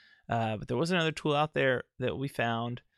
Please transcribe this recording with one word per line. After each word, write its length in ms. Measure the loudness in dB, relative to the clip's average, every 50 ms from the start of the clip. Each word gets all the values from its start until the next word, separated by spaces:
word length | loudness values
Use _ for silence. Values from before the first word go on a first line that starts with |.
| -20 -20 -20 _ _ -2
Uh, 280 | -2 0 0 -2 -2
but 120 | -4 -4 -2
there 80 | 0
was 160 | 0 0 2
another 180 | 2 2 2 2
tool 240 | 0 0 0 2 2
out 200 | 2 2 2 2
there 280 | 0 2 2 2 0 -2 _ _ -4
that 180 | -2 -2 -2
we 120 | -2 -6 -6
found 540 | -2 -2 0 0 0 0 -2 -4 -6 -8 _ _ _